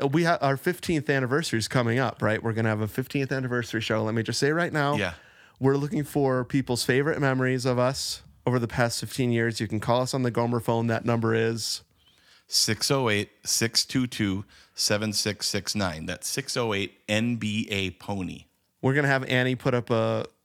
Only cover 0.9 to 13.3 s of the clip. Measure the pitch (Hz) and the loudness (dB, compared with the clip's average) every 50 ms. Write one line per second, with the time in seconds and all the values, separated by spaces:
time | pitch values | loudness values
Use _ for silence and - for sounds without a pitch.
0.9 | 170 147 135 - 139 135 131 117 135 160 170 - 113 110 104 - - 131 120 117 | -2 0 0 0 0 0 2 0 0 0 0 0 -2 -2 -2 0 0 2 2 2
1.9 | 113 131 131 110 - - 107 107 110 98 - 113 107 113 113 110 107 107 110 104 | 2 2 0 0 -2 0 0 0 0 0 -2 -2 -2 0 0 0 0 0 -2 -2
2.9 | - 131 131 - - 143 135 127 139 135 127 120 123 123 117 - - 113 110 - | -2 -4 -4 -2 -2 -4 -2 -2 -2 -4 -2 -2 -2 -2 -2 -2 -4 -4 -2 0
3.9 | 110 110 110 110 110 113 110 113 - - 139 143 156 170 175 - - 151 143 143 | 0 0 0 0 0 0 -2 -2 -2 0 0 2 2 0 0 0 0 2 2 2
4.9 | 147 107 98 87 82 - - - - - - - _ _ 127 135 139 139 143 143 | 2 0 0 -2 -4 -8 -16 -20 -20 -20 -20 -20 _ _ 2 2 4 2 0 0
5.9 | 208 151 143 - - 147 139 135 127 127 123 - - 139 127 - 123 113 - - | -2 -2 -2 0 0 2 2 2 2 0 0 0 0 0 2 2 -2 0 2 2
6.9 | 123 135 143 160 - - 147 135 131 131 127 127 131 127 123 135 123 123 123 127 | 2 4 2 2 0 2 2 2 2 2 2 0 0 0 0 0 2 2 2 2
7.9 | 139 - - - - - - - - _ _ 131 123 123 117 107 - 127 120 117 | 0 -2 -4 -6 -8 -8 -12 -18 -20 _ _ 0 2 2 0 0 0 0 0 0
8.9 | - - 120 110 - - 127 120 117 117 113 117 107 - 113 92 107 107 - 117 | 0 -4 -8 -6 -4 -2 0 2 2 2 2 0 0 -2 -4 -2 -2 -2 0 2
9.9 | 117 123 127 127 - 135 127 123 104 117 120 117 120 117 - - 117 113 117 113 | 2 2 2 0 -2 -2 -2 0 0 0 0 2 0 0 0 0 0 2 2 0
10.9 | 113 110 - 120 117 117 117 110 113 113 113 113 117 113 - - - - - _ | 0 0 0 0 0 2 2 2 2 2 2 0 0 -2 -4 -6 -6 -8 -10 _
11.9 | _ _ _ _ _ _ _ _ - _ _ _ - - - - 107 - - - | _ _ _ _ _ _ _ _ -20 _ _ _ 0 0 2 2 0 0 0 2
12.9 | 143 135 127 113 104 101 101 - | 2 2 4 2 2 2 0 -4